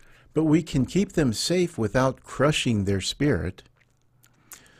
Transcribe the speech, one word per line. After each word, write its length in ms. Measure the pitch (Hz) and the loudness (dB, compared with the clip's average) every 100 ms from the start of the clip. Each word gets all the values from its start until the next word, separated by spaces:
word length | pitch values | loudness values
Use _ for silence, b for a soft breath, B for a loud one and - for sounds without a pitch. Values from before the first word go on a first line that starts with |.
| b b b 151 | b b b -2
But 80 | |
we 180 | 156 160 | 2 2
can 240 | 160 143 123 | 2 -2 0
keep 280 | 180 202 | 0 0
them 200 | 175 135 | 0 0
safe 420 | 101 - 180 175 - | 0 -2 0 -2 -2
without 460 | 110 131 131 123 | -2 2 0 -2
crushing 640 | - - 143 151 127 107 | -10 0 2 2 0 0
their 180 | 98 98 | 0 -2
spirit. 640 | - - 143 90 85 - - _ _ _ _ _ B B B B B | -4 -2 0 0 -4 -10 -20 _ _ _ _ _ B B B B B